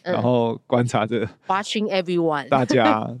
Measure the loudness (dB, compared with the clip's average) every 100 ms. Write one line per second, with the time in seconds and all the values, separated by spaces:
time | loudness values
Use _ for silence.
0 | -6 -2 2 2 0 -2 -2 0 2 0
1 | 0 -2 -4 -6 -4 -4 -2 -4 -2 -2
2 | -2 0 0 -2 0 0 2 4 4 2
3 | -2 -6